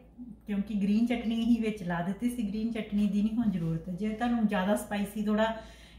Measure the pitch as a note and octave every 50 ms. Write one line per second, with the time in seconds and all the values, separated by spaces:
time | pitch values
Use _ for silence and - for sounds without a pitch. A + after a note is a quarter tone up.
0 | - - - - B3 A#3 G3+ - - - G3+ G3 G3 - G#3+ G3 G3+ G3+ G#3 A3+
1 | A#3+ A#3+ - - - A3 A#3 A3+ A3+ A#3 A#3 G#3+ A3 G#3+ G#3+ - F3 F3 E3+ E3+
2 | F3 G3 F#3+ - A#3+ B3 B3 B3 G#3 G3 G3+ A3 A3 A#3 A3+ A3 G#3+ - G3+ G3+
3 | G#3 G3 G3+ G#3 G3+ A3 A3 A#3+ A#3 G#3 F#3 E3+ E3 D#3+ E3 D#3+ - F3+ F3 F3
4 | G#3+ A3 G#3+ G#3+ A#3+ A#3+ A#3+ A3+ G#3+ - G#3+ F#3 F#3 D4+ D#4 - - - G#3 G#3
5 | G3+ - - G#3+ G3+ G#3 G#3+ G#3+ A3 A3+ A3+ - - - - - - - -